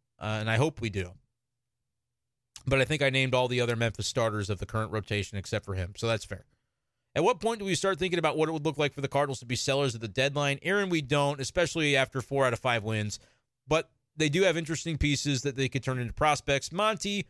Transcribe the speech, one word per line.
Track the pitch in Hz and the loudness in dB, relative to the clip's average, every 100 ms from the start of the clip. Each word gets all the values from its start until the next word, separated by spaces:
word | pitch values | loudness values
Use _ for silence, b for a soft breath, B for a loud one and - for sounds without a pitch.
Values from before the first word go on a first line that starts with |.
| _ - | _ -10
uh, | 104 107 | -6 -4
and | 110 | 0
I | 113 | 2
hope | 151 156 | 2 0
we | 117 | -6
do. | 98 90 87 _ _ _ _ _ _ _ _ _ _ _ _ _ - - | -4 -6 -10 _ _ _ _ _ _ _ _ _ _ _ _ _ -10 0
But | 131 | 2
I | |
think | 123 151 | 2 2
I | 139 | 2
named | 131 131 | 2 2
all | 127 127 | 2 2
the | 123 | 0
other | 117 | 0
Memphis | 117 117 - 104 | 2 0 -2 -4
starters | - 113 107 98 | 0 0 0 -4
of | 98 | -4
the | - | -4
current | 110 110 | -4 -2
rotation | 104 101 104 98 101 | -4 -2 -4 -4 -6
except | 92 110 | -4 -6
for | - | -4
him, | 95 90 101 | -6 -6 -4
so | 117 | -2
that's | 113 | -2
fair. | - 95 - _ _ _ _ _ _ - | -4 -14 -16 _ _ _ _ _ _ 0
"At | |
what | 175 208 | 2 2
point | 220 226 | 0 -2
do | |
we | 196 | -2
start | 180 196 190 | 0 0 0
thinking | 185 175 | 0 0
about | 160 147 | 0 2
what | 156 | 0
it | |
would | 160 | 0
look | 147 143 | -2 0
like | 143 | -2
for | 143 | -2
the | 139 | -2
Cardinals | 139 143 131 | 0 0 -2
to | 120 | -6
be | 123 | -4
sellers | - 139 139 113 | 0 2 2 -2
at | |
the | 110 | -6
deadline?" | 95 135 143 143 139 | 0 0 2 0 -2
Aaron, | 160 196 196 | 0 0 2
we | 170 | 0
don't, | 131 147 143 143 | 0 2 2 0
especially | 131 - 170 175 151 139 | -4 0 0 2 4 4
after | 131 135 | 2 -2
four | - 139 131 | -2 2 2
out | |
of | 117 | 2
five | 131 117 | 0 0
wins. | 107 110 107 - b b b _ - | 0 -2 -2 -6 b b b _ 0
But | 156 - _ _ - | 0 0 _ _ 0
they | 156 | 2
do | 156 | 4
have | 190 160 | 4 4
interesting | 160 160 170 151 | 0 -4 -2 0
pieces | 147 139 147 135 | 2 2 0 0
that | 143 127 | -2 -2
they | 131 | -2
could | 135 | -2
turn | 127 127 | -2 -4
into | 120 | -4
prospects. | - 151 143 - 139 - | 0 2 2 2 0 -2
Monty, | 170 214 208 202 202 - | -2 0 0 -2 -4 -6